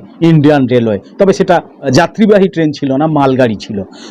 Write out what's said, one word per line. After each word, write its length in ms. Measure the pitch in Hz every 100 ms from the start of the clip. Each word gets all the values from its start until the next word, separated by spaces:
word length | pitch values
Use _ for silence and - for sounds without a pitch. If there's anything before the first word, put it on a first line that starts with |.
| - -
ইন্ডিয়ান 420 | 165 160 143 147 123
রেলওয়ে, 340 | 123 113 101 - -
তবে 160 | 196
সেটা 240 | 190 185 170 - - 135
যাত্রীবাহী 560 | 131 170 - 220 208 190
ট্রেন 220 | 165 156
ছিল 180 | 147 139 135
না, 100 | 160
মালগাড়ি 500 | 147 139 131 123 101
ছিল। 220 | - 101 95 - -